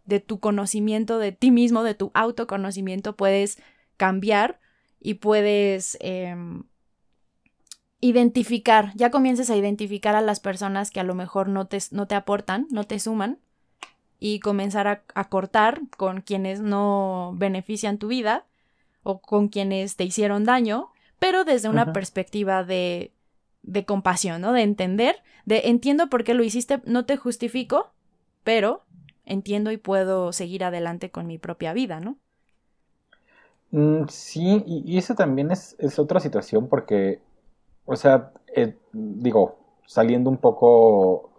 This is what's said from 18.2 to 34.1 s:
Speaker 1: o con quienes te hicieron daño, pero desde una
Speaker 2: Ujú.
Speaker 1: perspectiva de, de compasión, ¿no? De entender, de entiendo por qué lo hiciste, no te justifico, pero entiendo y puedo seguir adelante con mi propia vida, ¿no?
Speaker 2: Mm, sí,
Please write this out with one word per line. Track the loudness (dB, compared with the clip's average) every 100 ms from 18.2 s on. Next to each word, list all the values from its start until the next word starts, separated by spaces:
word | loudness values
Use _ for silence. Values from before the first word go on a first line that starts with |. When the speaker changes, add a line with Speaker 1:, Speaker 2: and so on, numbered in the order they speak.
| -2 -2 -6 _ _ _ _ _
Speaker 1:
o | -8 -8
con | -2 0 0
quienes | -2 -4 -4 -6 -6
te | -4
hicieron | -2 0 0 2
daño, | 2 2 -2 -8 _ _ -4
pero | 0 2 2
desde | 0 2
una | 0 0
Speaker 2:
Ujú. |
Speaker 1:
perspectiva | -2 -6 -8 -6 -4 -2 -2
de, | -2 -2 -2 -4 -10 _ _ _ _ _
de | -8 -6 -4
compasión, | -2 -2 -2 -4 -4
¿no? | 0
De | 2
entender, | 2 0 -2 0 0 0 _ _ -2
de | 0 2
entiendo | 2 2 0 2
por | 0
qué | 0 0
lo |
hiciste, | 0 -2 -2 -4 -2
no | -2 0
te | -2
justifico, | -4 -6 -6 -6 -2 -2 -4 _ _ _ _ _
pero | 0 2 2 -2 _ -20 -20 _ -8
entiendo | -8 -4 -2 -2
y | -4
puedo | -2 0 2 0 -2
seguir | -4 -8 -6 -4
adelante | -4 -6 -8 -10
con | -10 -12
mi | -10
propia | -12 -8 -6
vida, | -4 -4 -6
¿no? | -10 -12 _ _ _ _ _ _ _ _ _ _ _ _ _ _ _
Speaker 2:
Mm, | 2 2 2
sí, | -2